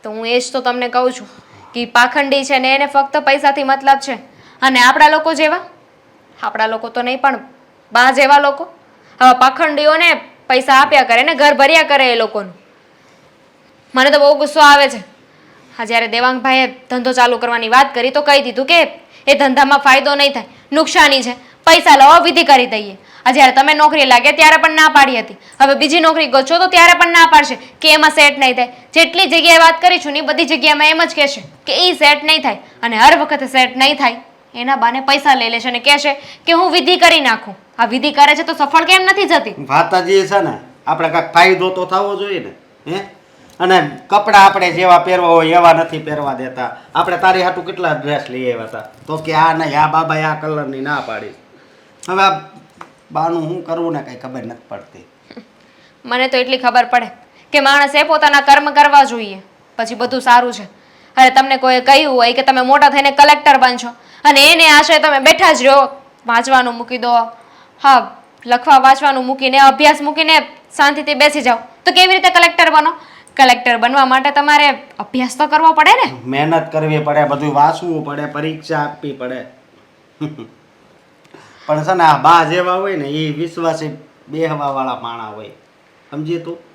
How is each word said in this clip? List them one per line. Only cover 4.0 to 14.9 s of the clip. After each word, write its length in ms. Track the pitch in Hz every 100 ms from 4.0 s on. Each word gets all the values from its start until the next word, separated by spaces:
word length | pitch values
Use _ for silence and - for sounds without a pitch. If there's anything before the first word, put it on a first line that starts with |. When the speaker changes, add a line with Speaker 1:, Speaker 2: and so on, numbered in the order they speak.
| 269 226 - _ _ _
Speaker 1:
અને 180 | 262 254
આપણા 280 | 247 254 302
લોકો 260 | 311 320
જેવા, 260 | 302 311 349 - _ _ _ _ _ _ _
આપણા 240 | 214 - 220
લોકો 220 | 220 226
તો 140 | 240
નહીં 160 | 247 262
પણ 200 | 277 233 - _ _ _ _
બા 180 | 226 254
જેવા 280 | 269 269 294
લોકો 260 | 285 277 330 _ _ _ _ _
આવા 120 | 254
પાખંડીઓને 840 | 247 254 262 320 294 302 320 339 294 - _ -
પૈસા 320 | 254 269 269
આપ્યા 220 | 285 294
કરે 200 | 233 233
ને 120 | 285
ઘર 200 | 294 294
ભર્યા 280 | 254 277 320
કરે 300 | 302 277 254
એ 40 | 233
લોકોનું. 360 | 220 208 190 170 _ _ _ _ _ _ _ _ _ _ _ _ _
મને 160 | 262 269
તો 80 | 294
બહુ 160 | 285
ગુસ્સો 260 | 285 285 302
આવે 280 | 294 285
છે. 120 | 277